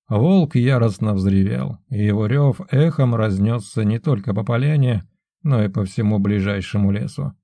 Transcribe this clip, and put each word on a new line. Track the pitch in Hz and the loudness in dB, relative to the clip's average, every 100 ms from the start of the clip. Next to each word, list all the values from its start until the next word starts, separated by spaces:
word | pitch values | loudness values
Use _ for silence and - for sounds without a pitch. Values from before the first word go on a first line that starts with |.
| - | -4
Волк | 107 156 190 143 131 | 0 4 4 2 0
яростно | 123 127 113 98 107 | 2 2 0 0 -2
взревел, | 98 98 98 98 123 - - - | 0 2 2 2 -2 -6 -10 -10
и | 104 | -2
его | 104 104 107 | 0 0 0
рев | 135 143 - - | 2 2 0 -2
эхом | 135 160 151 127 | 0 2 2 0
разнесся | 117 110 95 104 117 101 113 | 2 0 0 0 -2 -4 -2
не | 104 117 | -2 -2
только | 151 117 120 | -2 -2 -2
по | 101 | -4
поляне, | 101 117 139 151 127 110 - _ _ _ | -2 -2 0 2 2 0 -6 _ _ _
но | 151 123 | -2 0
и | 104 | 0
по | 107 95 | -2 -4
всему | - 104 107 | -2 0 0
ближайшему | 98 101 98 101 92 101 98 | 0 0 0 -2 -4 0 0
лесу. | 101 120 - 139 - | 0 -4 -8 -10 -10